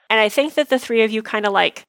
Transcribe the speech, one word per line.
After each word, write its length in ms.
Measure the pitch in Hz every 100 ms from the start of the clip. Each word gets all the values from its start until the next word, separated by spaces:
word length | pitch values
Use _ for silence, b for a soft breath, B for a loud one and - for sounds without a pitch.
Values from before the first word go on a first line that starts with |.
| _
And 100 | 220
I 100 | 214
think 240 | 208 294
that 160 | 311 294
the 100 | 262
three 220 | - 233
of 80 | 220
you 100 | 214
kinda, 260 | 220 214 208
like, 340 | 196 180 -